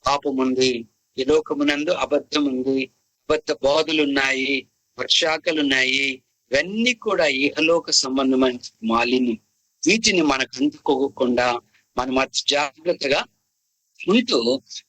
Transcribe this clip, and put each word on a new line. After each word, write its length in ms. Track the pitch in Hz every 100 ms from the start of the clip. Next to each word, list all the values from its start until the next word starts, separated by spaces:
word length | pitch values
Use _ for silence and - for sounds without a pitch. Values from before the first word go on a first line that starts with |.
| -
పాపం 300 | 143 147 131
ఉంది, 280 | 131 127 127 117 117 _ _ -
ఈ 60 | 131
లోకమునందు 640 | 156 - 143 143 147 151 175
అబద్ధం 400 | 131 147 131 151 143
ఉంది, 260 | 127 131 135 131 _ _ _ -
అబద్ధ 240 | 156 - 147
బోధలు 380 | 135 151 156 156 147
ఉన్నాయి, 440 | 139 135 131 135 139 - _ _ -
వర్షాకలు 600 | 127 - 160 156 175 156
ఉన్నాయి, 400 | 143 135 131 135 139 131 _ _ _
ఇవన్నీ 400 | 135 170 214 233 233 214
కూడా 200 | 185 156 135 143
ఇహలోక 440 | 143 160 165 160 147
సంబంధమైన 540 | 135 135 135 131 131 123 - _ 113
మాలిన్యం. 480 | 113 120 127 123 110 _ _ _ _ -
వీటిని 360 | 220 226 190 151
మనకు 240 | 135 131 127
అంటుకోకుండా 880 | 147 - - 135 135 - 127 120 123 120 _ _ _ -
మనం 200 | 127 131
అతి 200 | - - -
జాగ్రత్తగా 720 | 143 147 - 165 170 139 147 - _ _ _ _ _ _ _ -
ఉంటూ, 260 | 220 254 247 233 269 _ -